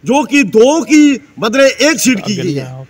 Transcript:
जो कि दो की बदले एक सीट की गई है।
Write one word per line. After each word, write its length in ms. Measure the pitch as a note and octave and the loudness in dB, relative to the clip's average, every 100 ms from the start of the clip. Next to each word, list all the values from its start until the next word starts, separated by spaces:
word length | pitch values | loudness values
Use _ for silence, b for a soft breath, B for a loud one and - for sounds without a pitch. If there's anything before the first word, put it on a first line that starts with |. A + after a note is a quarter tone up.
| C#3 | -2
जो 180 | C4+ | -2
कि 200 | A#3+ C#4+ | 0 -2
दो 380 | G#3+ G#3+ B3 D#4+ | 0 2 2 2
की 400 | A3+ D4+ D4 C4 _ - | 2 4 4 2 _ -8
बदले 500 | - C4 C4+ - C#4+ | -4 2 2 2 -2
एक 100 | C#4+ | 0
सीट 260 | - A#3 - | -2 -2 -6
की 100 | G3+ | -6
गई 180 | F#3 | -6
है। 340 | C#3 C3 C3 | -6 -10 -16